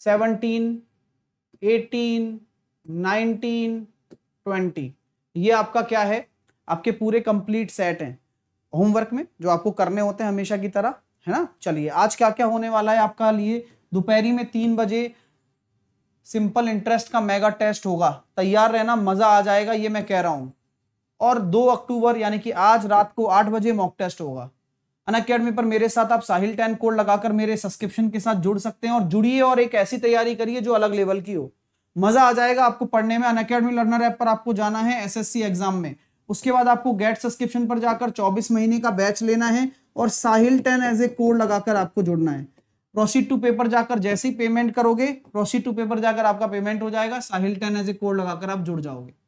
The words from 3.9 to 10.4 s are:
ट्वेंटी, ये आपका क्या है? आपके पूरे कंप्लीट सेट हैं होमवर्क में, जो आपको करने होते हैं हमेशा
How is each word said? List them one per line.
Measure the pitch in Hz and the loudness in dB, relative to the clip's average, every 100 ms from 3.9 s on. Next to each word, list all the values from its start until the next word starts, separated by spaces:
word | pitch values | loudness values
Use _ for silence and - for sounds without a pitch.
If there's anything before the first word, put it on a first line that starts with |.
| _ _ | _ _
ट्वेंटी, | - _ _ 196 190 180 156 131 - _ _ _ 170 | -20 _ _ -6 -4 -4 -4 -10 -12 _ _ _ -2
ये | 202 | 2
आपका | 220 214 233 | 2 2 -2
क्या | 233 220 | 0 0
है? | 202 220 - _ _ _ - | 0 -2 -6 _ _ _ -8
आपके | 170 226 | -6 -2
पूरे | 220 220 226 | -2 0 0
कंप्लीट | 220 208 - 220 202 | 0 -2 0 -4 -4
सेट | - 180 170 | -4 -4 -4
हैं | 190 131 _ _ _ _ _ | -8 -12 _ _ _ _ _
होमवर्क | 156 208 214 220 | 0 2 2 0
में, | 247 349 - | -6 -8 -6
जो | 170 | -2
आपको | 170 214 | 0 0
करने | - 190 202 | -2 -2 0
होते | 202 202 | -2 -2
हैं | 220 | -4
हमेशा | 196 | -4